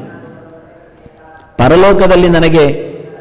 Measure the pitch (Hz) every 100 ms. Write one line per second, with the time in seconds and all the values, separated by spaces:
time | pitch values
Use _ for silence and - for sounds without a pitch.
0 | - - - - - - - - - _
1 | - _ - - - - 127 170 196 196
2 | 185 180 180 165 160 160 143 147 - -
3 | - -